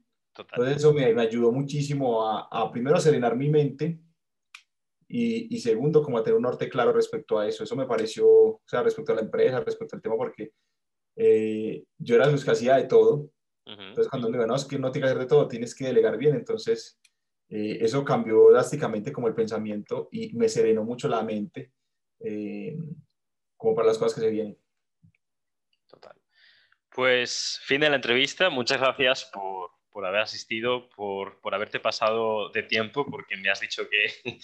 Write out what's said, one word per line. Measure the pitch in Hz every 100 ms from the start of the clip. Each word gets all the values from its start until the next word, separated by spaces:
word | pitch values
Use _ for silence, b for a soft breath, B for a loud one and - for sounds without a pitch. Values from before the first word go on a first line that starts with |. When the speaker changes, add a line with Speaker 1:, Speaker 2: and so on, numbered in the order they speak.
| _ _ _
Speaker 1:
Total. | - - 120
Speaker 2:
Entonces | 131 147
eso | 151
me, | 147 123
me | 117
ayudó | 113 120 117
muchísimo | 131 139 147 143 139 127 113 110
a, | 104 -
a | 117 110
primero | 123 131 175
a |
serenar | 156 127 117 120
mi | 147
mente | 151 139 - 160 165 _ _ _ _ _ - _ _ _ _ -
y, | 120 117 113 - 120
y |
segundo | 120 110 151 156
como | 131 117
a |
tener | 113 113
un |
norte | 123 - -
claro | 127 120
respecto | 117 113 113 - 107
a | 107
eso. | 110
Eso | 107 123
me | 123
pareció, | 113 110 113 110
o | 113 110 - -
sea, | 123
respecto | 117 - -
a | 110
la |
empresa, | 107 - 131 127
respecto | 113 - 110 104
al |
tema, | 107 113
porque, | 120 - 107 _ _ _ _ _ _ -
eh, | 113 110 110 107 110 - - -
yo | - 117
era | 143
de |
los | 139
que | -
hacía | 117 120 135
de | -
todo. | 113 110 143 143 _ _ _ -
Speaker 1:
Ujú. | 101
Speaker 2:
Entonces | 95 113 113
cuando | 127 117
me | 123
digo, | 113
"No, | 135
es | -
que | 131
no | 131
tienes | 139 131
que | 123
hacer | 127
de |
todo, | 147 131
tienes | 117 117 -
que | 131
delegar | 117 110 107
bien". | 147 123
Entonces, | 113 110 113 113 - _ _ _ _ _ -
eh, | 107 107 -
eso | 113 139
cambió | 139 120 113 110 113
drásticamente | 123 131 - 113 107 -
como | - 117
el | 117
pensamiento | 107 110 107 104 - 131 -
y | 113 110 117
me | 113
serenó | 120 113 110
mucho | 110 120 -
la | 110
mente, | 110 107 104 131 - _ _ _ _ -
eh, | 110 104 104 104 101 160 160 - - _ _ _ _ -
como | 110 110
para | 113
las | 113
cosas | 113 120
que |
se | 110
vienen. | 107 104 - _ _ _ _ _ _ _ _ _ _ _ _ _
Speaker 1:
Total. | _ - - _ b b b b b _
Pues | - 127 123 120 - - -
fin | - 139
de | 151
la | 139
entrevista. | 117 123 139 - 185
Muchas | 135 120 131
gracias | 131 123 127 131 -
por, | 98 95 95 90 _ _
por | 104 92
haber | 101
asistido, | 107 104 - 113 120 123 123
por, | - 101 98 98 -
por | 104
haberte | 98 107 131
pasado | 113 - 110 113 113 107 87
de | 107
tiempo, | 104 110 110 143 131
porque | 107 - 98
me | 98
has | 98
dicho | 110 - 101
que | 104 107 - 123 -